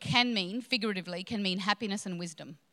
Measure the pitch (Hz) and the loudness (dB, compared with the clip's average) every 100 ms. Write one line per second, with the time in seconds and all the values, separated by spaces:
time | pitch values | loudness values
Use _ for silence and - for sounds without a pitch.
0 | - 240 247 220 180 233 233 240 214 190 | 2 4 4 2 0 -4 -2 0 2 0
1 | 180 180 196 220 190 180 196 208 214 202 | -4 -6 -4 -2 0 2 2 2 0 -4
2 | 190 170 175 - 143 151 _ | -4 -6 -6 -10 -14 -16 _